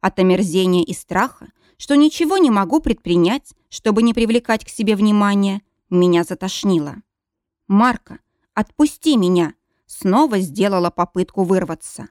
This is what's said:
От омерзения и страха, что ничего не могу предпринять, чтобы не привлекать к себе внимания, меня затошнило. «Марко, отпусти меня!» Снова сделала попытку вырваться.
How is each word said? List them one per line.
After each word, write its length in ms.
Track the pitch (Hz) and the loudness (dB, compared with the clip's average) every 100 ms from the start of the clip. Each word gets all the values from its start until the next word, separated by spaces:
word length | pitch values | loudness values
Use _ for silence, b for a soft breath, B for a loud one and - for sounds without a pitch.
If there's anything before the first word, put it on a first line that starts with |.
От 180 | 190 - | -4 0
омерзения 640 | 190 185 190 165 185 180 | 2 2 0 0 0 0
и 100 | 170 | -2
страха, 540 | - - 175 247 - - _ _ _ | -6 -8 -4 -4 -6 -20 _ _ _
что 180 | - | 0
ничего 440 | 285 302 - 330 381 | 2 2 2 -2 2
не 120 | 320 | 2
могу 300 | 208 190 302 | 2 0 -2
предпринять, 720 | 285 220 - 175 175 269 - _ _ | 0 -4 -2 2 2 0 -8 _ _
чтобы 340 | - - 214 | -8 -2 0
не 120 | 233 | 2
привлекать 500 | 226 233 233 240 220 | 0 0 0 -2 -6
к 40 | - | -6
себе 280 | - 208 208 | -6 -2 2
внимания, 680 | 214 208 202 202 196 196 _ _ _ | 2 2 2 2 0 -4 _ _ _
меня 320 | 180 180 170 | 2 2 2
затошнило. 800 | 170 180 185 - 202 175 147 170 - _ _ _ _ _ _ | 0 -6 -8 -6 -2 -2 -2 -12 -20 _ _ _ _ _ _
«Марко, 540 | 202 240 240 _ - _ _ _ | 2 2 0 _ -20 _ _ _
отпусти 600 | - 214 _ 302 - 330 269 | -8 -8 _ -2 -2 -2 0
меня!» 380 | 180 180 170 - _ _ _ | 2 0 -2 -6 _ _ _
Снова 520 | - 196 202 302 214 | -8 -2 2 2 0
сделала 520 | 185 147 202 190 175 | -4 -2 -2 0 -4
попытку 520 | - 175 - 180 - | -4 -6 -4 -6 -4
вырваться. 680 | 185 190 180 160 - - 196 | 0 0 -2 -10 -14 -18 -20